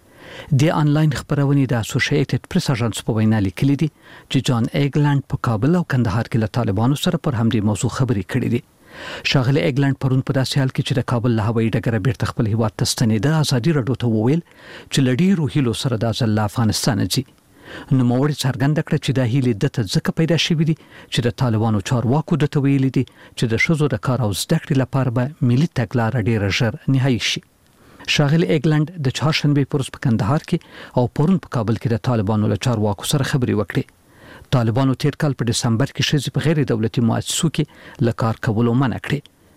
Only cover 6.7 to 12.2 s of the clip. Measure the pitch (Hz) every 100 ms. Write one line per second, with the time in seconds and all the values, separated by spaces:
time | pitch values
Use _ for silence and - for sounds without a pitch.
6.7 | 98 117 147 185 170 160 110 113 110 104
7.7 | 101 113 - 120 104 - 127 117 117 -
8.7 | _ - - - - - 143 123 143 170
9.7 | 127 139 135 131 131 - 131 131 143 131
10.7 | - - 123 - 120 123 113 107 117 113
11.7 | 113 123 110 107 -